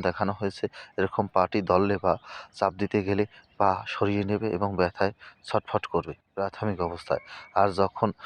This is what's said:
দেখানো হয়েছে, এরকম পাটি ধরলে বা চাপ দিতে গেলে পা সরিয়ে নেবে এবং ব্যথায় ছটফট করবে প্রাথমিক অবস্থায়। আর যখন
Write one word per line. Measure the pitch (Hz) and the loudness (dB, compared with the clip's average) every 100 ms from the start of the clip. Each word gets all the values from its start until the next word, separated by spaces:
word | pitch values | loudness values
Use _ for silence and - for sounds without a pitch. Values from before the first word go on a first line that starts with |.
দেখানো | 92 - 101 | 0 0 -2
হয়েছে, | 101 101 - 104 - - - | -2 -4 -4 -6 -8 -8 -2
এরকম | 95 - 101 | 0 0 0
পাটি | 95 90 107 | 2 2 2
ধরলে | 90 90 101 98 | 2 4 4 2
বা | 95 85 - - - - | 2 0 -2 -18 -18 -2
চাপ | 98 95 | -2 0
দিতে | 101 107 | 0 0
গেলে | 95 98 104 - - - | 2 0 0 -6 -14 0
পা | 101 95 107 | 2 2 -4
সরিয়ে | - 101 101 | -2 0 0
নেবে | 98 104 110 | 0 -2 -2
এবং | 92 101 95 | -2 0 2
ব্যথায় | 90 - 98 110 - - - | 0 2 -2 -2 -14 -20 -4
ছটফট | 107 - 107 - | -4 -2 -4 -2
করবে | 85 80 - _ | -2 -4 -8 _
প্রাথমিক | - 98 - 107 90 | -6 -6 -4 -4 -2
অবস্থায়। | 87 85 - - - - - 104 | -4 -6 -4 -4 -6 -18 -4 2
আর | 101 | 2
যখন | 92 95 - 107 - | 4 0 2 -2 -2